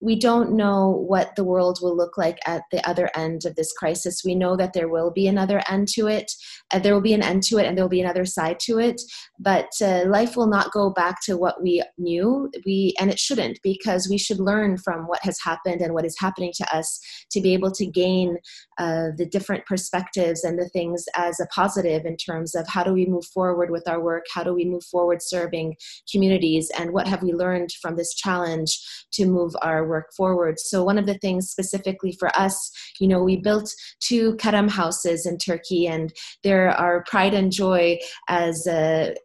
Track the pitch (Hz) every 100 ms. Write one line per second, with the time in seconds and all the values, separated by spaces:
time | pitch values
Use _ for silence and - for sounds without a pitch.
0 | 220 226 240 233 233 220 202 196 190 190
1 | 175 190 - - 185 180 180 180 180 175
2 | 175 196 165 175 - 170 - 180 - 170
3 | 175 160 160 165 165 160 160 - 160 170
4 | 185 185 185 185 180 185 190 185 165 165
5 | 170 175 196 196 190 202 - 196 202 -
6 | 214 214 - - - - - 190 202 202
7 | 202 214 160 190 190 220 - 185 185 180
8 | 180 180 185 - 160 175 - 226 233 233
9 | - - - - 196 185 - - 202 180
10 | 185 202 240 240 220 202 175 208 202 190
11 | 175 185 - 180 180 - 180 175 - -
12 | 175 170 208 269 277 180 196 196 196 -
13 | 190 - - 269 139 - 196 190 196 185
14 | 185 202 - 196 190 214 208 185 190 165
15 | 165 175 190 175 170 165 190 175 170 165
16 | 165 - 190 185 180 - - 160 165 -
17 | - - - 208 185 185 190 190 185 170
18 | 180 185 180 175 - - - - 170 160
19 | 165 156 170 196 196 196 - 185 - 180
20 | 185 - 170 165 170 170 175 185 170 170
21 | - 175 175 170 175 - 196 202 175 160
22 | 165 165 - 165 165 175 165 185 180 185
23 | 185 175 - 190 185 175 175 170 170 170
24 | 170 165 170 180 175 175 175 175 - 180
25 | 175 175 - 180 170 170 160 156 - -
26 | - 202 190 185 165 160 160 - 170 190
27 | 190 185 185 170 180 180 175 - 175 165
28 | 170 - 202 180 175 160 160 - - -
29 | - - 185 180 170 160 160 160 160 160
30 | 165 - 185 180 170 160 - 190 180 208
31 | 202 196 196 185 185 - 190 196 190 190
32 | 190 180 175 - 196 190 - - - -
33 | 190 185 185 190 190 208 208 - - -
34 | - 240 226 220 226 208 208 202 165 180
35 | 175 165 175 170 - 170 - 180 170 160
36 | 160 - - - 196 190 185 - 175 175
37 | 175 214 202 202 190 185 190 185 170 170
38 | - - - 175 170 165 175 165 156 160
39 | 156 -